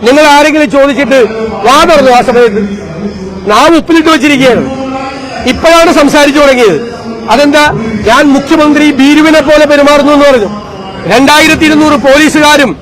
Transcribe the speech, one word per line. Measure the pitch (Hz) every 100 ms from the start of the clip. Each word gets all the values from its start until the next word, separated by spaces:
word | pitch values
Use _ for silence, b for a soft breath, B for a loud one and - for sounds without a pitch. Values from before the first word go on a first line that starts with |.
നിങ്ങൾ | 214 285
ആരെങ്കിലും | 302 285 302 311 302
ചോദിച്ചിട്ട് | 277 277 254 277 269 214 220 220 196 202
വാ | 277
തുറന്നു | 330 311 262
ആ | 247
സമയത്ത്? | 247 240 240 202 202 202 - 156 202 - 185 - 190
നാവ് | 208 294 330
ഉപ്പിലിട്ട് | - 330 320
വെച്ചിരിക്കുകയാണ്. | 311 269 285 262 214 139 262 - - - - - - 247
ഇപ്പോഴാണ് | 254 330 330 339
സംസാരിച്ചു | - 277 302 285 285
തുടങ്ങിയത്. | 285 262 226 156 233 - - 233 -
അതെന്താ? | 233 285 294 294 - 226 220 202
ഞാൻ | 247 302
മുഖ്യമന്ത്രി | 277 277 320 302 294 302
ഭീരുവിനെ | 285 269 294 311 311
പോലെ | 285 302 294
പെരുമാറുന്നു | 285 285 294 285
എന്ന് | 294 285
പറഞ്ഞു. | 262 202 - - - - - 165 214
രണ്ടായിരത്തി | 277 294 320 311 311
ഇരുന്നൂറ് | 302 311 294
പോലീസുകാരും | 269 277 302 311 294 294 269 143